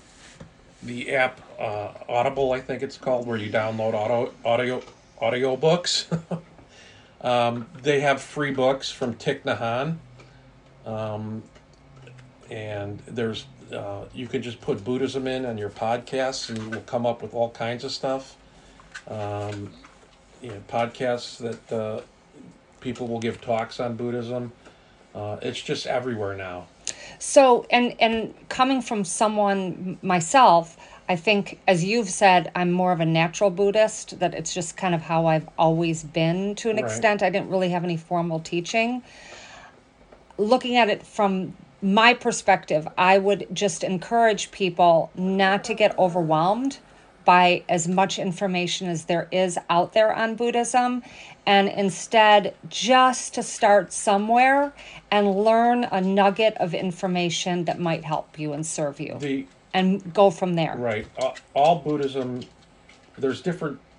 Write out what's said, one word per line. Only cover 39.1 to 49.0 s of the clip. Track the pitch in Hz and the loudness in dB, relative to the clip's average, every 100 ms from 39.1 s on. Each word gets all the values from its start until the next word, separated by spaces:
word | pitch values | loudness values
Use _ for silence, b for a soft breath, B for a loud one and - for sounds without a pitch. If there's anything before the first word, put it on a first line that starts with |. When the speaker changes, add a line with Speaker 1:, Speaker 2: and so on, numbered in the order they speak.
| B B B B B B B _ _ - - _ - | B B B B B B B _ _ -20 -20 _ -4
Speaker 2:
Looking | 208 247 247 247 | 2 2 4 2
at | 214 | 2
it | 196 | 0
from | - - 202 190 180 - - - | -6 0 0 0 -4 -12 -20 -6
my | 196 214 233 | 0 4 6
perspective, | 240 240 - - 180 - 156 156 - | 4 -2 -2 2 2 2 -2 -2 0
I | 185 196 | 4 4
would | 196 190 - | 4 0 -4
just | 180 202 - | -2 -2 -2
encourage | - 185 - 233 226 208 - | -4 -4 -2 2 2 2 -6
people | - 185 175 175 165 - 180 | -4 -4 4 6 6 2 -4
not | 185 190 190 196 | -2 2 2 2
to | - | -2
get | 185 202 - | 2 2 4
overwhelmed | 180 175 156 156 175 220 269 - b b b _ - | 2 2 0 2 2 0 -2 -6 b b b _ 4
by | 180 180 180 - | 6 6 4 0
as | 180 170 | -2 0
much | 185 190 202 | 0 0 -2
information | 190 170 196 180 175 - 185 | -6 -4 -4 -2 -4 -4 -6
as | 160 | -6